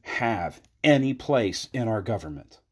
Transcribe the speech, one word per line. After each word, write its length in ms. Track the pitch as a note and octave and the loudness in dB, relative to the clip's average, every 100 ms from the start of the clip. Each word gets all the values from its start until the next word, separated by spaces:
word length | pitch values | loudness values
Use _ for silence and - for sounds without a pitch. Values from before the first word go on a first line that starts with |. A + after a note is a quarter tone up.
have 580 | - - A#2 G2+ E2+ - _ _ | -10 -4 -2 -2 -4 -8 _ _
any 300 | D3+ C#3+ C3+ | 4 4 4
place 560 | C3 - C3+ G#2 F2 - | -2 0 2 2 -2 -6
in 160 | C3 A2+ | -4 -2
our 140 | A2 | -2
government. 580 | F#2+ G#2 - D3 - - _ | -2 -4 -6 -12 -16 -20 _